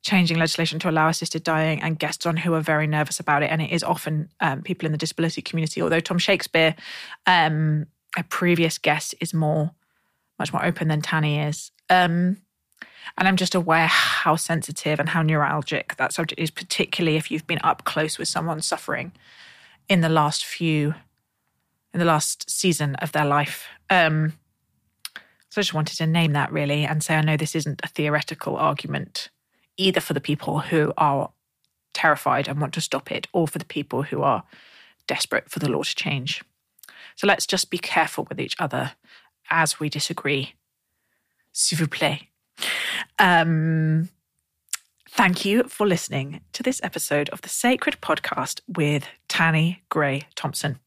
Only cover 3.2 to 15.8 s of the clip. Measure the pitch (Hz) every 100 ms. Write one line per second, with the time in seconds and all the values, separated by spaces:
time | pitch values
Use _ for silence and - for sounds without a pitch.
3.2 | - 147 147 160 156 170 - - - 156
4.2 | 151 _ 165 135 - 180 160 151 160 -
5.2 | 165 - - 170 160 - 165 165 170 175
6.2 | - 196 - 165 160 156 - - - -
7.2 | - 180 160 156 156 151 151 _ _ -
8.2 | 175 - 180 170 165 - - 151 - -
9.2 | 175 165 156 156 151 _ _ _ _ _
10.2 | _ _ - - 170 175 160 151 151 160
11.2 | 151 147 147 151 - _ _ 185 175 170
12.2 | 180 196 _ _ _ _ - - - -
13.2 | 190 185 185 185 170 160 160 - - -
14.2 | 175 160 - 165 - 160 196 196 165 170
15.2 | 156 156 143 151 139 151